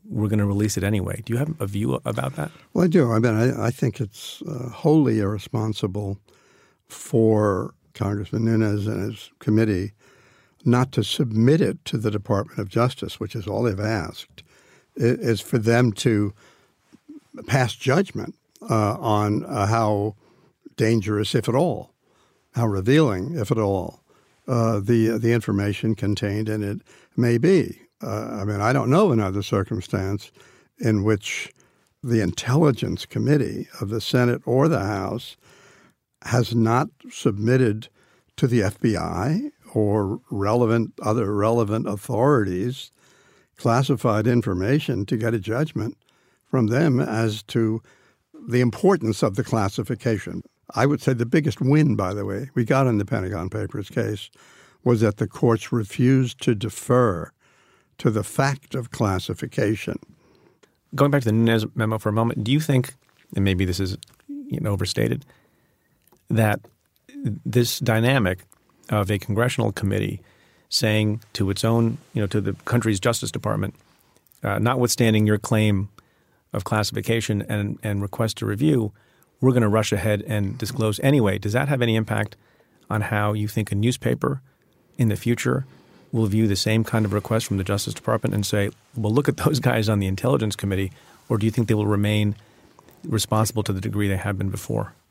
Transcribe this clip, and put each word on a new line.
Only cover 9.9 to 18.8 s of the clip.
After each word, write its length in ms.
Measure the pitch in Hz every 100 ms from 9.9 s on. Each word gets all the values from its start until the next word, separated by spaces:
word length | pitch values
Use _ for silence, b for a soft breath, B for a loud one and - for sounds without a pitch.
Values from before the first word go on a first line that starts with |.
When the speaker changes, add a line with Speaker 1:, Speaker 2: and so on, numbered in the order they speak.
| _ b b b b b b -
Speaker 2:
not 240 | 123 131
to 120 | -
submit 580 | 107 - 127 107 120 160
it 220 | 101 - -
to 120 | -
the 120 | 107
Department 460 | 104 - 101 - -
of 80 | 98
Justice, 520 | 113 123 - - -
which 160 | - -
is 100 | 98
all 160 | 101
they've 160 | 120 95
asked, 600 | 104 110 78 - - - - b b b b -
i-, 40 |
is 360 | 117 131 160 107
for 180 | - 123
them 320 | 110 117 127
to 420 | 104 - 107 101 - b b b b b b _ 311 _ - -
pass 260 | 135 123 -
judgment, 600 | 131 143 196 120 98 - _ _ 226
uh, 260 | 113